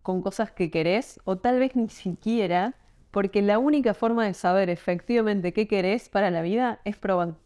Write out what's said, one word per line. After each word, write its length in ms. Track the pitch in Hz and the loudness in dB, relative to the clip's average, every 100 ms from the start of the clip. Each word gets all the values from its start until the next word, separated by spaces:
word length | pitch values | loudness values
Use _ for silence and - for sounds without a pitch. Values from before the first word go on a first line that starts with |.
con 200 | - 185 | -4 -4
cosas 300 | 190 - 214 | -4 -4 -6
que 180 | - 170 | -4 -2
querés, 500 | 165 156 208 - - | 0 0 0 -2 -10
o 140 | - 185 | -6 -2
tal 220 | 247 254 | 0 2
vez 160 | 262 262 | 0 0
ni 140 | 226 | -4
siquiera, 840 | - 185 170 214 233 190 175 214 - _ _ _ | -6 -8 -6 -2 -2 0 0 -2 -6 _ _ _
porque 320 | 202 196 208 | -4 0 2
la 160 | 202 214 | 2 2
única 360 | 277 302 240 | 2 2 2
forma 320 | 196 226 233 214 | 0 0 0 -2
de 80 | |
saber 360 | 180 180 185 185 | -2 2 2 2
efectivamente 840 | 175 - 175 - 240 220 202 180 | -2 -2 -4 0 0 2 0 -2
qué 140 | 190 214 | -2 0
querés 420 | 202 185 233 - | 0 0 -2 -2
para 200 | 196 196 | 0 0
la 120 | 170 | 0
vida 400 | 165 220 247 220 | 0 0 -2 -4
es 140 | 208 208 | -10 -6
probando, 420 | 196 180 170 160 | -2 0 0 -6